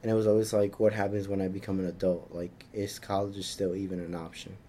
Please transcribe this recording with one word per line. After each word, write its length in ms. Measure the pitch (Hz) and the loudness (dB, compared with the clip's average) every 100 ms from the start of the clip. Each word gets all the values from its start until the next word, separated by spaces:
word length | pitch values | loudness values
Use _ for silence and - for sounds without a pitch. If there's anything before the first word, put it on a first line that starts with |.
And 80 | 113 | 2
it 40 | |
was 120 | 110 107 | 4 6
always, 260 | 107 107 | 4 4
like, 280 | 107 101 - | 2 2 4
"What 140 | 107 | 4
happens 340 | 107 98 104 98 | 4 0 0 -2
when 120 | 98 | 0
I 60 | 95 | 0
become 320 | 95 - 95 | -2 -2 -2
an 80 | 92 | -2
adult? 440 | 85 92 87 - | 0 0 0 -4
Like, 340 | 85 87 - - | -10 -10 -10 -12
is 260 | 107 101 - | -6 -6 -6
college 420 | - 98 101 98 92 | -2 0 0 -4 -8
still 300 | - 98 92 | -2 -2 -2
even 240 | 98 90 | -4 -4
an 160 | 87 87 | -6 -6
option?" 400 | 82 - - 95 | -8 -12 -14 -16